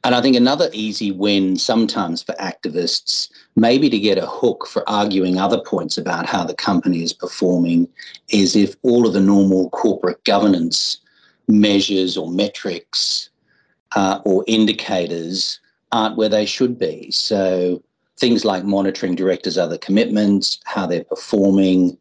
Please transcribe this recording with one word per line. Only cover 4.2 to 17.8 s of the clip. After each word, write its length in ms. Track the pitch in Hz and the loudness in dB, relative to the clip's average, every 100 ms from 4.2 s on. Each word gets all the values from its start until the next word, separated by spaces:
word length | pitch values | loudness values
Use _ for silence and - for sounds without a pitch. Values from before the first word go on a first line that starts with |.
| - | -2
hook 420 | - 120 - - | -2 -2 -2 -6
for 200 | 110 - | -6 -2
arguing 500 | 104 104 95 90 92 | -2 0 0 0 0
other 200 | 98 95 | 0 -2
points 400 | - 90 85 - | -2 -6 -4 -6
about 280 | - 170 - | -6 -6 -4
how 180 | - | -4
the 100 | - | -6
company 480 | - - 92 92 85 | -6 -2 0 0 -2
is 100 | 82 | -4
performing, 760 | - 92 - 90 90 87 85 87 - - - - | -8 -12 -4 0 2 2 2 0 -6 -20 -20 -2
is 260 | 104 95 | 0 2
if 220 | 110 98 - | 2 2 0
all 260 | 127 120 113 | 2 4 4
of 40 | |
the 80 | 95 | 4
normal 500 | 95 101 98 92 92 | 4 4 4 2 0
corporate 520 | - 110 95 90 - | 0 0 0 -2 -2
governance 760 | - 101 104 90 82 - - - _ _ _ _ - | 0 2 4 2 0 -2 -4 -8 _ _ _ _ 2
measures 720 | 107 104 98 98 98 92 92 | 4 4 2 2 0 -2 -4
or 140 | 82 | -6
metrics, 960 | 90 101 - 104 85 _ - - - - _ _ _ _ _ _ 107 | -4 -4 -4 -8 -8 _ -6 -4 -6 -8 _ _ _ _ _ _ -2
uh, 220 | 95 98 | 0 0
or 180 | 104 95 - | 0 0 2
indicators 1120 | 110 107 110 - 95 85 85 82 92 - - _ _ _ | 2 2 0 -4 -4 -2 -6 -6 -6 -6 -10 _ _ _
aren't 240 | 117 107 110 | -2 -2 0
where 140 | 107 | 0
they 160 | 107 107 | 0 0
should 320 | - 123 120 | 0 -2 0
be. 320 | 85 78 - | -6 -6 -6
So 720 | - - 101 95 92 90 87 | -6 -2 0 0 0 0 -2